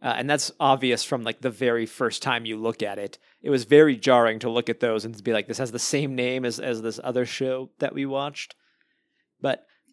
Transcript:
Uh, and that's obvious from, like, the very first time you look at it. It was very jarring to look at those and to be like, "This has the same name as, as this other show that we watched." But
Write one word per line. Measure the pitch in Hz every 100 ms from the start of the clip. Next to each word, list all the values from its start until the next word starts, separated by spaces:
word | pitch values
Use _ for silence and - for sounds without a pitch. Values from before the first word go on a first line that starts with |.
Uh, | 127 120
and | 131
that's | 147 - -
obvious | 139 135 127 117
from, | - 131
like, | 113 110
the | 131
very | 104 123 117 110
first | - 120 107
time | 139 120 113
you | 110
look | 113 113
at | 104 101
it. | 101 - _ _
It | -
was | 135
very | 107 147 156 120
jarring | 135 123 117 110
to | 123
look | 117 117
at | 113
those | 120 110
and | 113 107
to |
be | 110
like, | 110 104
"This | 113
has | 127
the | 117
same | - 143 143
name | 127 123 127
as, | 123 113
as | 135 113
this | 113 110
other | 127 123 123
show | - 131 131 131 -
that | 143
we | 139 139
watched." | 135 143 - - - _ _ _ _ _ _ _ _
But | 139 127 _ _ _